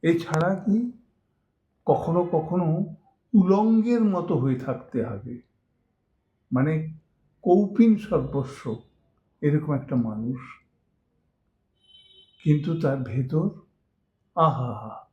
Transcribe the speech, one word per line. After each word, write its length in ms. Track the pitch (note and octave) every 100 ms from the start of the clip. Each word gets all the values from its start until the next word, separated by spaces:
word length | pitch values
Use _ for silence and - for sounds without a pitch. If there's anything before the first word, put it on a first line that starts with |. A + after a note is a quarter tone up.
এছাড়া 520 | E3 E3+ - D#3+ F3
কি 380 | F#3+ - G#3+ B3 - _ _ _ _ _ _ _ _ -
কখনো 420 | C#3+ - F3 F3
কখনো 640 | D#3+ D#3 F3+ E3 E3 G3+ - _ _ _
উলঙ্গের 720 | G#3+ F#3 G3 A3 A3+ A3 A#3+
মতো 300 | G#3+ F3+ E3
হয়ে 240 | D#3 C3 B2
থাকতে 460 | - B2+ - B2
হবে, 360 | A2 G2+ B2 B2 _ _ _ _ _ _ _ _ _ _ _
মানে, 400 | B2+ C#3+ D#3 D#3+ - _ _ _ _
কৌপিন 540 | G#3 F#3 G3 - A3+ G#3+
সর্বস্ব 880 | - D#3+ C3 C#3 B2+ - B2+ G#2+ _ _ _ _ _ _
এরকম 320 | D3+ D3 D3+
একটা 220 | C#3 - B2+
মানুষ। 420 | A2+ G#2+ A#2 B2+ - - _ _ _ _ _ _ _ _ _ _ _ _ _ - _ - _ _
কিন্তু 380 | D#3+ D3+ C#3+ E3
তার 160 | D3+ C3+
ভেতর, 540 | A#2 A#2 B2+ D#3 G3 - _ _ _ _ _ _ _
আহা 380 | - D#3+ B2+ B2+
হা 220 | G#2+ A2 - -